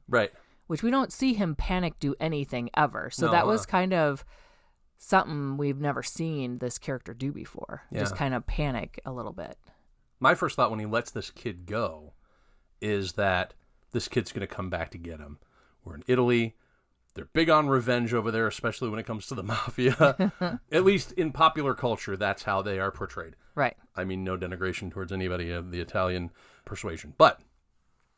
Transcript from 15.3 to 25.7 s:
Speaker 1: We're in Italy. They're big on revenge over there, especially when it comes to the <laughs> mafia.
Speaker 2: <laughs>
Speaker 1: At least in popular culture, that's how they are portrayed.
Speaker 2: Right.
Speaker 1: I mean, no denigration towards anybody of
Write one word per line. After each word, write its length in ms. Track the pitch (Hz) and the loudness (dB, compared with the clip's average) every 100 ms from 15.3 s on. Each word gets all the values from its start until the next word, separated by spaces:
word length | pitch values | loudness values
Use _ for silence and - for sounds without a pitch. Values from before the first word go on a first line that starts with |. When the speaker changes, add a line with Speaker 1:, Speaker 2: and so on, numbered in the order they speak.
| 73 _ _ _ _ | -18 _ _ _ _
Speaker 1:
We're 120 | - 80 | -16 -8
in 80 | - | 0
Italy. 500 | 127 123 120 113 - _ _ _ _ _ | 2 4 4 2 -4 _ _ _ _ _
They're 120 | - - | -14 -4
big 220 | 156 165 | 2 6
on 180 | 156 151 | 6 6
revenge 440 | 131 117 123 117 | 4 4 2 2
over 160 | 117 110 | 0 0
there, 140 | 110 110 | 0 0
especially 400 | - 117 - 117 | 0 -4 -2 -4
when 100 | 107 | -4
it 80 | 110 | -6
comes 200 | 107 - | -8 -6
to 80 | |
the 80 | 123 | -6
<laughs> 100 | 95 | -4
mafia. 800 | 113 - - 123 123 151 127 202 - 175 - | -4 -4 2 2 6 6 6 0 0 -4 -6
Speaker 2:
<laughs> 80 | - | -2
Speaker 1:
At 120 | 156 | 2
least 280 | 190 196 - | 6 4 2
in 180 | - 160 | -2 -2
popular 420 | 139 160 156 139 | 4 4 4 0
culture, 420 | 120 123 107 - 95 | 0 0 0 -4 -2
that's 280 | 101 98 | 0 -2
how 180 | - 98 | 0 0
they 160 | 98 95 | 0 0
are 100 | 98 | -2
portrayed. 460 | - 95 - 82 - _ | -4 -8 -10 -12 -16 _
Speaker 2:
Right. 220 | - 135 - _ | -2 -2 -2 _
Speaker 1:
I 80 | - | -6
mean, 200 | 92 92 | -4 -2
no 120 | 92 92 | -2 -4
denigration 540 | 87 90 92 87 92 | -4 -4 -4 -4 -6
towards 220 | 98 90 | -8 -6
anybody 380 | 95 92 90 85 | -4 -2 -2 -4
of 180 | 87 90 | -6 -6